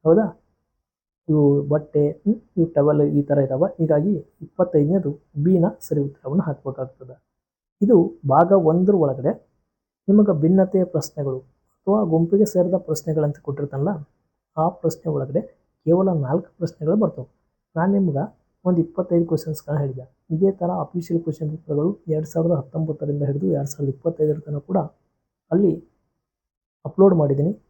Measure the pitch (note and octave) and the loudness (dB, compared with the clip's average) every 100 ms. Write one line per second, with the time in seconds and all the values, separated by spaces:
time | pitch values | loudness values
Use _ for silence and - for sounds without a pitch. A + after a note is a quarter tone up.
0 | D#3+ F#3 G3 - _ _ _ _ _ _ | 4 2 2 -8 _ _ _ _ _ _
1 | _ _ - D3+ C#3+ C#3+ C#3+ D3+ D3+ D3 | _ _ -2 2 4 2 0 -2 -2 0
2 | D3 - G3+ A3+ _ - E3 D3 D3 D3 | 0 -2 -4 -4 _ -2 0 2 2 2
3 | D3 D3 C#3+ C#3+ C3+ C3 F#3 - D#3+ D3 | 2 0 0 0 0 0 -2 0 0 2
4 | F3+ F3 - _ E3 - F3+ D#3+ D3 F#3+ | 0 -4 -6 _ -16 -4 0 2 2 0
5 | D#3+ D3+ _ C#3+ D#3+ F#3 F3+ G#3+ - D3+ | -2 -8 _ -2 2 2 2 -2 -6 -4
6 | C#3 - C3+ E3 D#3+ C#3 C#3 C3 C3 _ | -4 -8 -4 -2 -2 -6 -10 -10 -12 _
7 | B2+ B2 _ _ _ _ _ _ G#3 G#3 | -20 -20 _ _ _ _ _ _ 4 6
8 | E3 - C#3 C#3 F3 G3 D#3 E3+ F#3 G3 | 4 -2 2 4 6 4 4 2 2 2
9 | C#3+ C3 C3+ A#3 _ _ _ _ _ _ | 2 0 -4 -4 _ _ _ _ _ _
10 | - G#3 G3+ D#3 D#3+ F#3+ F#3+ F#3+ F3+ D3+ | 2 4 4 2 2 4 2 0 0 -4
11 | - - C#3 C3 _ _ _ _ - G#3+ | -6 -8 -6 -8 _ _ _ _ -2 0
12 | F#3 D#3+ E3+ G3+ G#3 F3+ F3 F#3 - D#3 | 2 0 2 2 2 2 0 -2 -4 -6
13 | - D#3 D3 C#3+ - C#3 C#3+ C3+ D#3+ E3+ | -2 -2 -2 -4 -10 -8 -6 -4 -4 -4
14 | C#3+ _ _ _ _ D#3 D#3+ - D#3+ - | -12 _ _ _ _ -2 -2 -2 -6 -4
15 | E3+ D3 C3+ D#3 - _ _ _ D3+ F3 | -6 -6 -4 -6 -6 _ _ _ 0 2
16 | F#3+ E3 C3 G3 - _ E3+ - D#3 G#3 | 2 -2 -2 -4 -6 _ -10 -6 -2 0
17 | F#3+ - B2+ _ _ _ _ D#3+ F3+ G3+ | 0 -4 -16 _ _ _ _ -4 0 0
18 | F#3 C#3 G#3 _ _ _ F3+ F3 E3 - | 0 -2 -6 _ _ _ -2 0 -2 -6
19 | F3+ E3+ E3+ D#3 - D3+ - D3 C#3 B2+ | -2 0 0 -2 -4 -10 -6 -4 -4 -6
20 | B2+ _ _ D#3+ G3 F#3+ F3 F3+ - F3 | -16 _ _ 0 0 0 -4 -4 -6 -8
21 | E3+ E3 E3 D#3 D#3 D#3 - D3 E3 G3+ | -4 -4 -4 -6 -8 -8 -6 -2 -2 -4
22 | - D#3 D#3 - E3 D#3 - D#3+ D#3+ D3+ | -4 -4 -4 -2 0 -2 -4 -6 -6 -4
23 | D3 C#3+ C#3+ C#3+ F#3 D3 C#3 - C#3 C3+ | -4 -2 -2 -2 -2 -2 -4 -4 -6 -2
24 | E3+ E3 D3+ D3+ D3+ D3 - F#3 D3 _ | -6 -2 -2 -2 -6 -10 -4 -4 -4 _
25 | _ _ _ _ _ E3+ G3 D#3+ _ _ | _ _ _ _ _ 0 0 -2 _ _
26 | _ _ _ _ _ _ _ _ C#3+ - | _ _ _ _ _ _ _ _ -10 2
27 | G3 F3 C#3+ C#3 D#3 G#3+ | 4 4 2 0 -2 -4